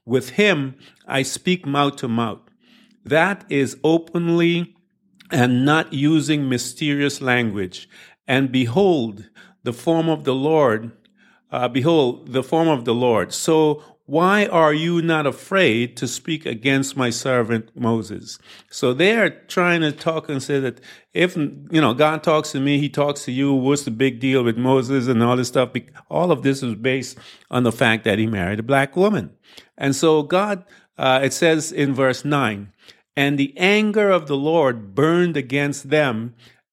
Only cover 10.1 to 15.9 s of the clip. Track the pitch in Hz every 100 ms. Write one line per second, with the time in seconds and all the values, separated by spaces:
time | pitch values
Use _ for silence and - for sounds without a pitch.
10.1 | 151 139 131 147 160 135 110 113 - _
11.1 | _ _ _ _ 131 123 127 151 165 127
12.1 | - - 127 127 160 165 139 120 117 123
13.1 | 107 90 - - 160 151 147 - _ -
14.1 | 156 180 208 202 175 156 151 170 170 165
15.1 | 160 139 117 - 196 160 113 123